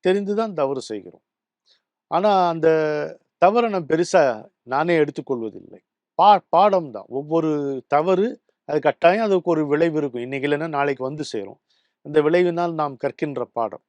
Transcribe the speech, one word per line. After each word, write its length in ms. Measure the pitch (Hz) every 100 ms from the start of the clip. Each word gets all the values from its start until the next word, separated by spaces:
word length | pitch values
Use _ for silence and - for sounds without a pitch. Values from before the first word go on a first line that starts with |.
| 180
தெரிந்துதான் 440 | 196 196 208 226
தவறு 280 | 165 135 135
செய்கிறோம். 420 | - 107 92 - _ _ _ _ _ _ _ _ _
ஆனா 420 | 165 208 196 175
அந்த 200 | 165 160 160 156 151 151 - _ _
தவறை 340 | 180 226 233
நான் 160 | 196 147
பெருசா 600 | 160 170 185 143 110 - _
நானே 360 | - 131 165 170
எடுத்துக்கொள்வதில்லை. 800 | 147 147 135 127 110 98 90 95 _ _ _ -
பா-, 240 | 190 202 _
பாடம் 420 | 165 202 190 160
தான். 140 | 107 95
ஒவ்வொரு 720 | 127 151 165 160 151 143 135 -
தவறு 540 | 147 170 185 220 - _ _
அது 160 | - 151
கட்டாயம் 440 | 151 - 170 196
அதுக்கு 260 | 220 190 170
ஒரு 160 | 160 147
விளைவு 320 | 147 165 156
இருக்கும். 240 | 143 120
இன்னைக்கு 260 | 123 139 139
இல்லைன்னா 200 | 147 165
நாளைக்கு 360 | 147 143 135
வந்து 200 | 131 151
சேரும். 360 | 147 113 98 - _ _ _ _
அந்த 200 | - 151
விளைவினால் 520 | 147 175 180 170 175
நாம் 220 | 160 147 131
கற்கின்ற 460 | 147 - 156 131
பாடம். 400 | 117 - 113 -